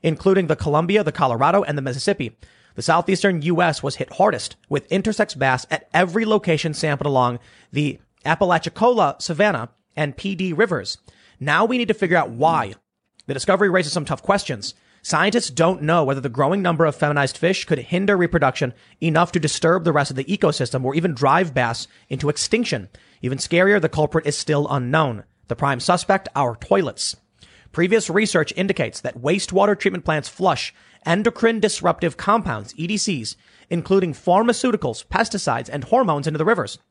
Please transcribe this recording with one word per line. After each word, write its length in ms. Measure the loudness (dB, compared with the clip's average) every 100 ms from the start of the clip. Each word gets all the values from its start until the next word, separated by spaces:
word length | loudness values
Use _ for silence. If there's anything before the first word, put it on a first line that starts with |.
including 440 | -2 0 2 2 2
the 80 | -2
Columbia, 480 | 0 0 2 2
the 80 | 0
Colorado, 520 | 0 0 2 2 2
and 140 | 0 -4
the 40 |
Mississippi. 540 | -4 -2 -2 -2 -4 _ -20 _ _ -8
The 60 |
southeastern 580 | 0 2 2 2 2 0
U 200 | 0 2
S 200 | 2 0
was 140 | -6 -6
hit 180 | -8
hardest, 420 | 0 0 2 -8 -16 _
with 180 | -4 0
intersex 480 | -2 0 0 -2 0
bass 280 | 0 0 -2
at 180 | -8 -2
every 320 | 0 2 0 2
location 480 | 2 2 0 0 -4
sampled 320 | -2 -2 0
along 320 | 2 2 0 _ -20 _
the 280 | -2 -2 -4 _ _ -4
Apalachicola, 880 | 0 2 2 -2 0 2 4 2 0
Savannah, 500 | -8 0 2 2 -6 _ _ -6
and 200 | -6 -4
P 200 | -8 -4
D 180 | -4
rivers. 460 | 0 0 0 -6 -12 _ _ _ _
Now 260 | 0 2 2
we 120 | 0
need 100 | 0
to 60 | -2
figure 220 | 2 0
out 120 | 0
why. 460 | 0 2 2 -2 -10 _ _ _ _ -10
The 80 |
discovery 360 | -6 0 2 4
raises 220 | 2 0
some 120 | -4 -4
tough 160 | -6
questions. 500 | 0 0 0 -8 -10 -16 _ _
Scientists 480 | -2 0 2 2 -2
don't 320 | 2 2 2
know 220 | 2 2
whether 180 | 2 -2
the 80 | -4
growing 320 | -2 0 2
number 240 | 0 2 0
of 100 | 2
feminized 420 | 0 0 0 0
fish 280 | -2 -2 -2
could 140 | -4
hinder 360 | -2 -2 0 2
reproduction 560 | 2 2 2 0 -6 -6 _ _
enough 300 | 0 2 2
to 80 | 0
disturb 440 | -2 0 2 2
the 80 | 2
rest 180 | 0 0
of 60 | -4
the 60 | -4
ecosystem 580 | 0 2 0 -2 -2
or 120 | -2 0
even 180 | -2
drive 400 | 0 2 2 2
bass 340 | 0 -2 -4 -10 _ _
into 200 | -4 -4
extinction. 600 | -2 0 0 0 -4 -8 -20 _ _
Even 160 | -8 -6
scarier, 440 | -2 2 4 2
the 80 | 0
culprit 360 | 0 0 0 -2
is 100 | -4
still 300 | -2 -2 0
unknown. 540 | -2 0 0 0 -4 -12 _ _
The 80 | -4
prime 240 | -2 -2
suspect, 480 | 0 0 2 0 0 -2
our 200 | -2 -2
toilets. 580 | 0 0 0 -4 -10 -10 _ _ -20 -20 _
Previous 380 | -2 2 2 2
research 420 | -2 2 0 0 -2
indicates 460 | -2 -2 -4 -4
that 180 | -10 -6
wastewater 580 | -2 -2 0 2 2 2
treatment 240 | 0 -2 -2
plants 240 | -2 -4
flush 440 | -2 0 0 -6 _ _ _ -2
endocrine 540 | 2 0 2 0 2
disruptive 560 | 0 0 0 0 -2 -2
compounds, 560 | 0 2 0 -6 -8 -10
E 100 | -4
D 100 | -2
Cs, 380 | -2 -4 -6 -14 _ _ _
including 440 | -6 2 2 2
pharmaceuticals, 920 | -4 0 2 2 0 0 0 -4 -8 -4
pesticides, 640 | -2 0 -2 -2 -2 -4
and 140 | -10 0
hormones 420 | 2 2 0 -2
into 100 | -2
the 60 | 0
rivers. 340 | 0 -2 -10 _